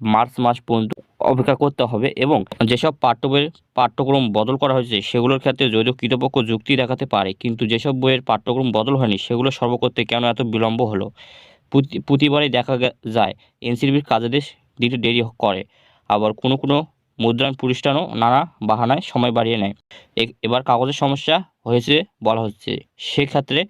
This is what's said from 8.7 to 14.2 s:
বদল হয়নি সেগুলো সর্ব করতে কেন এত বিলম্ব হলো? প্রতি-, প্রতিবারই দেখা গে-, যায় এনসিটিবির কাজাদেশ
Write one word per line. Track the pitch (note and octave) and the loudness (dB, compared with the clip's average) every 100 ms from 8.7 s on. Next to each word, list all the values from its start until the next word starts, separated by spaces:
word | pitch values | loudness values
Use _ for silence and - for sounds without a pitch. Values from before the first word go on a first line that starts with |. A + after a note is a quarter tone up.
বদল | G#2+ A#2 C3+ | 0 0 0
হয়নি | A#2+ G2 | 0 0
সেগুলো | - A#2+ C3+ | -2 -2 -2
সর্ব | C3 A#2+ B2 | -2 -2 0
করতে | B2+ - A2 | 0 -2 -2
কেন | A#2 | 0
এত | A#2+ A2+ | 0 0
বিলম্ব | A#2 A2 A2+ A2+ | -2 0 0 0
হলো? | A#2+ G2+ G2+ - - - - _ _ | -2 -2 -6 -12 -20 -20 -20 _ _
প্রতি-, | C#3 C#3 - | 0 0 -4
প্রতিবারই | - C#3 D3 D3 D3 | -2 2 2 2 2
দেখা | B2 A#2+ B2+ | 0 0 -2
গে-, | B2 - G#2+ | -2 -4 -4
যায় | A2+ G2+ - _ _ | 0 0 -2 _ _
এনসিটিবির | A#2+ A#2+ C#3 C#3+ | -6 -2 0 0
কাজাদেশ | C#3+ A2+ | 0 0